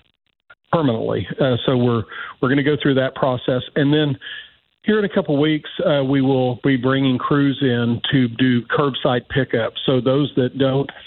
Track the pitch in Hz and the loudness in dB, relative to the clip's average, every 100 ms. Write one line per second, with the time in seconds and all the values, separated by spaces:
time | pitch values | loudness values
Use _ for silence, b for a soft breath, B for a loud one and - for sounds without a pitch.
0 | _ _ _ _ _ - _ 165 143 113 | _ _ _ _ _ -20 _ 0 0 0
1 | 113 113 95 - 135 120 - 127 120 117 | -2 -4 -4 -2 0 0 0 0 2 0
2 | 101 B B B 127 139 139 147 147 131 | -4 B B B 0 0 0 0 2 2
3 | 131 - 135 123 - 127 - - 143 151 | 0 0 -2 0 -2 -4 -4 0 2 2
4 | 147 131 B B B B _ _ - 214 | 2 -2 B B B B _ _ -2 0
5 | 202 - 175 143 156 151 - - 190 147 | 0 -2 0 0 2 0 -4 -4 0 0
6 | 135 139 135 131 127 120 135 131 127 135 | 2 2 2 2 0 0 0 2 2 2
7 | 135 127 - 143 143 131 135 120 117 117 | 2 0 0 2 2 0 0 0 0 -2
8 | - 139 123 113 131 120 113 156 139 120 | 0 0 0 2 2 2 0 0 0 0
9 | 151 123 - 139 127 123 110 - - 127 | -2 -2 -2 -4 -2 -2 -2 -4 0 0
10 | 120 135 143 - 123 131 135 135 139 - | 2 0 0 0 -2 0 0 0 -4 -6